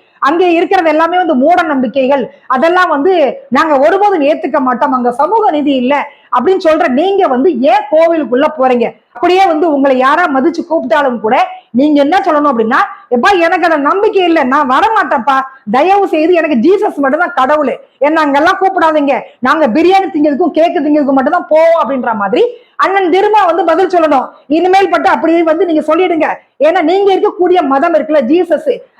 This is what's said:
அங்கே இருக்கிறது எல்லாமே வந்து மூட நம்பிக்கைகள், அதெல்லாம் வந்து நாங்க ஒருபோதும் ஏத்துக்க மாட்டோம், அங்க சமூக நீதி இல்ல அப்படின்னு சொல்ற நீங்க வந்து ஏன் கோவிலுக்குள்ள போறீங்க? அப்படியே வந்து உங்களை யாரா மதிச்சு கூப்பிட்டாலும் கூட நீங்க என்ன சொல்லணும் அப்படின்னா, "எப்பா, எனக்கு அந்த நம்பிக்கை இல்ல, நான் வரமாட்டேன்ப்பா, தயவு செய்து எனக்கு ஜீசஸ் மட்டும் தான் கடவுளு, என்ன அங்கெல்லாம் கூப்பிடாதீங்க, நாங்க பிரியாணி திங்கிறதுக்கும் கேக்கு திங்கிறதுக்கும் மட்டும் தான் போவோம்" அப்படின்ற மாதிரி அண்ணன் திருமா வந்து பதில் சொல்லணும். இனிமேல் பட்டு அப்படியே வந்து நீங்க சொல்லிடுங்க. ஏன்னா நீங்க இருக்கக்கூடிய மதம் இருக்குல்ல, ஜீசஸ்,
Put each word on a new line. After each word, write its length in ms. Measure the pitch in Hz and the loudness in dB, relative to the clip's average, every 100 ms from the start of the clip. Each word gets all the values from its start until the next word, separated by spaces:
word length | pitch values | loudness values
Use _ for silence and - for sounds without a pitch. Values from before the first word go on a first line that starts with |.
| _ - | _ -4
அங்கே 340 | 262 330 359 | -2 0 2
இருக்கிறது 360 | 330 - 381 330 | 0 0 0 2
எல்லாமே 280 | 302 330 359 | 0 0 0
வந்து 180 | 339 | 0
மூட 280 | 262 285 359 | 0 2 2
நம்பிக்கைகள், 680 | 330 269 247 269 254 277 214 - - | 0 -2 -2 -2 0 0 -4 -10 -4
அதெல்லாம் 420 | 262 330 359 359 | -2 0 0 0
வந்து 240 | 285 311 359 262 - - | 0 0 2 0 -4 -4
நாங்க 300 | 262 320 277 | -2 0 2
ஒருபோதும் 420 | 302 349 415 370 | 2 2 0 0
ஏத்துக்க 380 | 277 330 - 294 | 0 -2 -2 -2
மாட்டோம், 340 | 254 247 285 | -2 -2 -2
அங்க 180 | 254 240 | -2 -2
சமூக 400 | 240 311 440 427 | -4 -2 0 0
நீதி 240 | 302 285 | 0 -2
இல்ல 340 | 269 247 285 226 - - 247 | -2 0 -2 -4 -14 -6 -2
அப்படின்னு 260 | 254 381 | 0 0
சொல்ற 240 | 320 311 339 | 0 0 0
நீங்க 380 | 254 370 392 330 | 0 0 0 0
வந்து 340 | 247 359 262 | 0 0 0
ஏன் 260 | 277 403 - | 0 0 0
கோவிலுக்குள்ள 540 | 311 339 330 240 247 302 277 | 2 2 0 -2 0 -2 0
போறீங்க? 300 | 262 247 214 - _ | 0 0 -2 -8 _
அப்படியே 340 | - 349 359 381 | -4 0 2 2
வந்து 280 | 311 339 | 0 0
உங்களை 220 | 285 277 254 | 0 0 2
யாரா 280 | 262 311 349 | 2 2 0
மதிச்சு 360 | 262 311 - - | 0 -2 -2 -4
கூப்பிட்டாலும் 500 | 320 262 311 277 233 | -4 -2 -2 -2 -2
கூட 280 | 214 269 370 - _ | -2 0 -2 -6 _
நீங்க 300 | 233 302 285 | -2 2 2
என்ன 180 | 277 381 | 2 0
சொல்லணும் 320 | 381 294 294 | 0 0 0
அப்படின்னா, 300 | 233 220 285 403 - - | 0 0 0 -2 -6 -4
"எப்பா, 280 | 247 370 381 | 0 2 2
எனக்கு 260 | 330 359 | 0 0
அந்த 120 | 339 311 | 0 0
நம்பிக்கை 460 | 277 370 427 392 | 0 0 0 0
இல்ல, 220 | 349 330 | 0 0
நான் 260 | 254 285 269 | 0 0 0
வரமாட்டேன்ப்பா, 680 | 269 427 440 320 285 233 262 262 - - | 0 0 0 0 -2 0 -2 -4 -12 -4
தயவு 380 | 247 349 403 392 | 0 2 2 0
செய்து 260 | 320 330 | 0 2
எனக்கு 220 | 349 311 262 | 0 0 0
ஜீசஸ் 400 | 269 403 403 294 | 2 2 0 -2
மட்டும் 240 | 269 302 | -2 0
தான் 140 | 349 262 | -2 0
கடவுளு, 380 | 262 302 269 185 - - | 0 0 -2 -6 -12 -4
என்ன 220 | 285 320 | -2 0
அங்கெல்லாம் 380 | 294 277 330 381 | 0 0 0 0
கூப்பிடாதீங்க, 600 | 381 359 330 311 285 233 - - | -2 0 0 0 0 -2 -6 -6
நாங்க 280 | 254 320 285 | -2 0 0
பிரியாணி 400 | 294 339 392 370 | 2 2 2 0
திங்கிறதுக்கும் 480 | 311 302 262 349 | -2 -2 0 -2
கேக்கு 260 | 302 339 349 | 0 0 0
திங்கிறதுக்கும் 340 | 294 302 269 269 | 0 0 2 0
மட்டும் 140 | 262 | 0
தான் 140 | 349 349 | -2 0
போவோம்" 320 | 311 330 330 | 2 2 2
அப்படின்ற 320 | 285 269 240 | 0 -4 -4
மாதிரி 300 | 208 202 269 480 - _ - | -4 -2 0 -2 -4 _ -6
அண்ணன் 340 | 302 392 370 | -2 0 0
திருமா 360 | 370 415 427 370 | 0 2 2 0
வந்து 180 | 339 | 0
பதில் 240 | 339 320 381 | 0 0 0
சொல்லணும். 400 | 359 311 277 226 - - | 0 0 0 -2 -12 -4
இனிமேல் 440 | 302 370 381 381 | 0 2 2 2
பட்டு 180 | 339 370 | 0 0
அப்படியே 340 | 302 320 339 | 0 0 0
வந்து 240 | 320 311 370 | 0 0 0
நீங்க 280 | 311 302 | -2 0
சொல்லிடுங்க. 320 | 320 370 330 269 185 _ - | 0 0 0 -2 -6 _ -2
ஏன்னா 160 | 302 359 | 0 0
நீங்க 320 | 311 381 403 | 0 0 2
இருக்கக்கூடிய 480 | 370 415 - 359 359 | 2 0 0 0 2
மதம் 320 | 285 269 339 | 2 0 0
இருக்குல்ல, 260 | 320 - 302 233 | 0 0 -2 0
ஜீசஸ், 540 | 339 339 294 - - - | 0 0 -2 -2 -6 -8